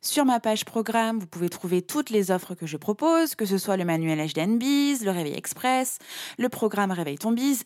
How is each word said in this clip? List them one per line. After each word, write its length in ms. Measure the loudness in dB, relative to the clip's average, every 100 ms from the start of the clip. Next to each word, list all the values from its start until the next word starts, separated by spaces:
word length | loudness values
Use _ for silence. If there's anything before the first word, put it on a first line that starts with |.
Sur 240 | -2 2 4
ma 140 | 4
page 260 | 2 0 0
programme, 540 | -2 0 0 0 -2
vous 80 | -6
pouvez 220 | -4 -4
trouver 340 | -4 0 0
toutes 260 | 0 -4 0
les 220 | 0 2
offres 240 | 0 -2 -8
que 100 | -8
je 120 | -6
propose, 580 | -2 0 4 4 2 0
que 100 | 0
ce 140 | 0
soit 180 | 2 0
le 80 | 2
manuel 340 | 2 2 0
H 140 | 0
D 80 | 0
N 160 | 2 2
Biz, 480 | 2 2 2 2 0
le 60 |
Réveil 220 | -2 -2
Express, 640 | -4 -8 -4 0 2 0 -6 -12 -14 -12 -4
le 100 | -4
programme 420 | 0 -2 2 0
Réveille 280 | 0 -4 -4
ton 140 | -2
Biz 320 | 0 2 0